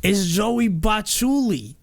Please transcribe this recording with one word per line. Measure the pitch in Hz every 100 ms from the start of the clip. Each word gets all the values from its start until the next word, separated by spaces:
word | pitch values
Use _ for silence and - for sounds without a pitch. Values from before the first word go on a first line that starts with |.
It's | 180 202
Joey | 185 170 214 240 233
Bachuli. | 170 214 214 208 - 247 277 254 160 107 135